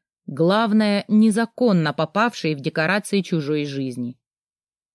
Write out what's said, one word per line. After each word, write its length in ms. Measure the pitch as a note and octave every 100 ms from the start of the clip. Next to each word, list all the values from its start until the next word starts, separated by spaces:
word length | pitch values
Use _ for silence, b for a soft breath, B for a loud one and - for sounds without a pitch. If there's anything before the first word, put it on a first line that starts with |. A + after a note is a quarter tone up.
| _ _ -
главное, 800 | C#3+ E3 G#3 A3+ G#3+ G#3+ G3+ -
незаконно 840 | G#3+ A3 G#3 A#3 - B3 F#3 D#3
попавшей 640 | C#3+ D#3 G3+ A#3 - D#3+
в 60 | D3
декорации 640 | C3+ E3 D#3+ G3+ - G3+
чужой 420 | F3+ E3 C#3+ D3+
жизни. 560 | D3 C#3 C3 B2 A#2+ B2+ _ _ _ _ _ _ _